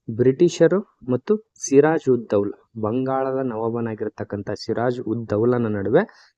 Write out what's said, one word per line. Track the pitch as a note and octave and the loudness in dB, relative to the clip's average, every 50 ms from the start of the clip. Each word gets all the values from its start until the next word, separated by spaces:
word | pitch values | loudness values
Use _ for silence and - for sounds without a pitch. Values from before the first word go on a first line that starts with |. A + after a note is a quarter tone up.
| _ - A#2 | _ -6 -2
ಬ್ರಿಟಿಷರು | G#2+ B2 C3 C3+ C3+ F3 F3 - - E3 D#3+ E3+ F#3+ G#3 - _ _ - B2 | 0 2 2 4 4 2 2 4 4 4 4 4 2 -2 -6 _ _ -6 -4
ಮತ್ತು | B2+ A#2+ - - G#3+ G#3+ - _ _ | -4 -2 0 -2 -2 -2 -4 _ _
ಸಿರಾಜ್ | - - - C3+ C3+ C#3+ D#3 D#3+ D#3+ - C#3 | -14 -4 2 4 6 6 6 4 0 2 2
ಉದ್ | B2+ A#2+ A2+ - | 2 0 0 0
ದೌಲ್, | - G2+ G2+ G2+ - - _ _ - A2+ | 0 0 0 0 -4 -10 _ _ -10 -6
ಬಂಗಾಳದ | G#2+ G#2 A2+ C3 C3 C3+ C3 C3 C3+ C3+ C3 C3+ C3+ | -4 -4 -2 -2 -2 -2 -2 -2 -2 -2 -2 -4 -4
ನವಾಬನಾಗಿರ್ತಕ್ಕಂಥ | B2+ A#2 G#2+ A2+ A2+ A2+ A#2 A#2 A2+ A2 G#2 A2 G#2+ - - G#2 - - G#2 G2+ - | -4 -4 -4 -4 -4 -4 -4 -4 -6 -6 -6 -6 -8 -8 -8 -10 -8 -8 -8 -6 -6
ಸಿರಾಜ್ | G#2 - - - A2 A2 A#2 B2+ B2 B2 | -8 -8 -6 -6 -4 -2 0 -2 -2 -2
ಉದ್ | - G#2+ A2 A#2 A#2 A2 | -4 -4 -4 -4 -4 -2
ದೌಲನ | G#2+ G#2 A2 A#2+ B2 B2 A#2+ A2 | -2 0 2 2 2 2 0 -2
ನಡುವೆ | G#2+ G2+ G2 G2+ A#2 E3 G#3 - - _ _ _ _ | -2 -4 -2 0 2 2 2 0 -6 _ _ _ _